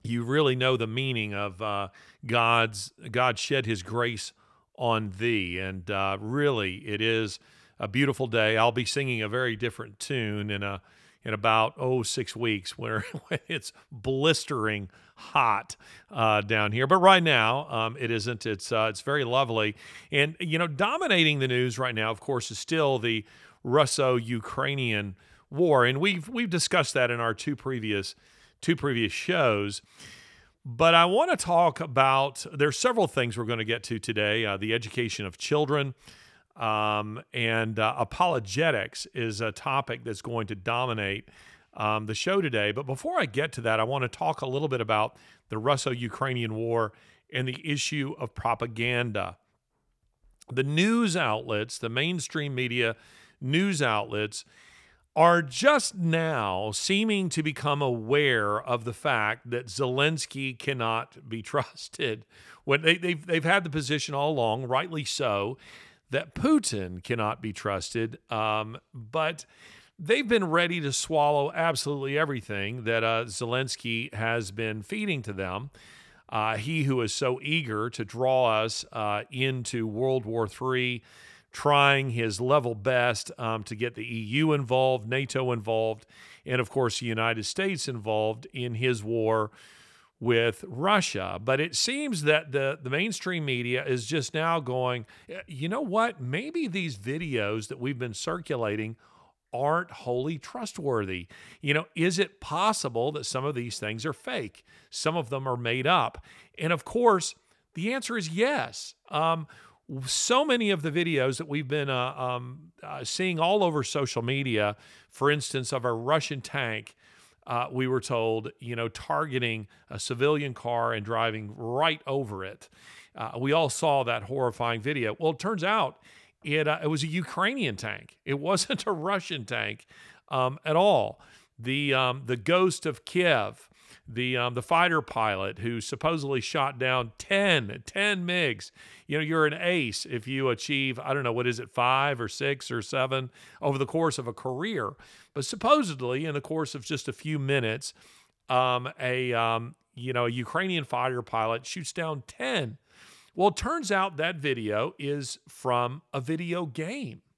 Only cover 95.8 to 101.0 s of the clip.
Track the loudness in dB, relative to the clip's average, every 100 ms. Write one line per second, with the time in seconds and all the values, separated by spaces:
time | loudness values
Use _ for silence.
95.8 | 0 0 0 -2 -4 -4 -4 -4 -4 -4
96.8 | -4 -6 -6 -4 -2 0 0 -2 -6 -6
97.8 | -4 -4 -6 -6 -6 -6 -4 -2 0 -2
98.8 | -4 -8 _ _ -20 _ _ -2 2 2
99.8 | -2 -10 -2 -2 -2 -6 -8 -10 -10 -4
100.8 | 0 0